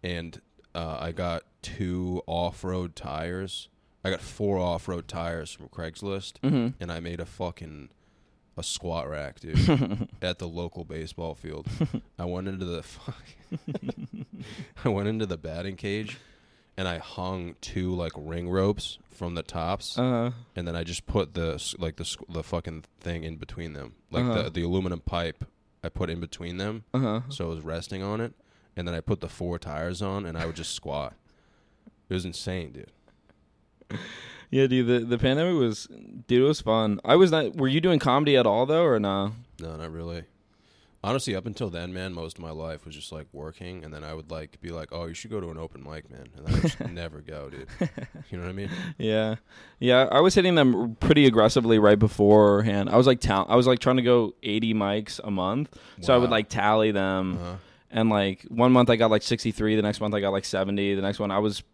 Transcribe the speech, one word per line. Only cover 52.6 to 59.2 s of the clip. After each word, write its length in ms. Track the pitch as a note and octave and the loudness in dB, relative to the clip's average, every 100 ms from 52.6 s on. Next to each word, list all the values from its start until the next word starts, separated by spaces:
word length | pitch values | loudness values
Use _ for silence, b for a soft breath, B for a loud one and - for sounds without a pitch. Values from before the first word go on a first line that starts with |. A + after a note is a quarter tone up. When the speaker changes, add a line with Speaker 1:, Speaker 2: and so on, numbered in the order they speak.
| A2 G2+ G2 | 4 2 4
Speaker 2:
I 60 | A2+ | 6
was, 100 | C3 | 8
like, 140 | B2+ | 6
ta-, 240 | - G2 F#2+ | 4 2 4
I 80 | A#2+ | 6
was, 100 | B2 | 6
like, 140 | B2+ | 4
trying 160 | - B2+ | 4 2
to 60 | |
go 320 | A#2+ B2 A2 - | 6 4 4 -4
eighty 300 | A#2+ G#2+ A2+ | -2 0 0
mics 480 | A2 G2+ G#2 G#2+ - | 0 2 0 -2 -10
a 80 | G#2 | -4
month, 460 | G2 F#2 A#2 D3 B B B | -2 0 -2 -4 B B B
so 140 | F2 | 4
I 40 | B2 | 6
would, 120 | B2 | 6
Speaker 1:
Wow. 60 | A2+ | 2
Speaker 2:
like, 120 | G#2+ | 0
tally 420 | A2+ G2+ A2 A2 | 0 2 4 4
them. 480 | G2+ F#2+ F#2+ F#2 F2+ | 2 0 0 -2 -4
Speaker 1:
Uh-huh. 160 | F2 F#2 b b b | -6 -10 b b b
Speaker 2:
And, 180 | A2+ A2+ | 0 2
like, 340 | G#2+ G2 F#2 - | 4 2 -2 -8
one 240 | A2+ B2 | 2 6
month 160 | B2+ B2 | 8 8
I 80 | A#2 | 6
got, 140 | A2+ | 6
like, 120 | G#2+ | 4